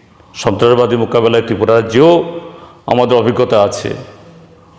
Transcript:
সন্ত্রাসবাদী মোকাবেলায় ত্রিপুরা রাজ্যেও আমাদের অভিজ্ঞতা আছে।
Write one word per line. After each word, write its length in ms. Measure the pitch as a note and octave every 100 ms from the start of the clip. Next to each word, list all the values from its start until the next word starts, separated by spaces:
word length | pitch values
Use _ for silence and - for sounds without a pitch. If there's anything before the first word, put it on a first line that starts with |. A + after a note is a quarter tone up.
| _ _ _ -
সন্ত্রাসবাদী 600 | A#2 G2+ A#2 B2 A#2+ A#2+
মোকাবেলায় 480 | A2 A#2 A2+ A#2
ত্রিপুরা 300 | A2+ G2 G#2+
রাজ্যেও 680 | A2+ A2 B2 D#3+ E3+ E3 - - - - - -
আমাদের 320 | A#2+ B2 B2
অভিজ্ঞতা 460 | A2 A2 A#2+ A2
আছে। 300 | G2+ - - - - - - - - - _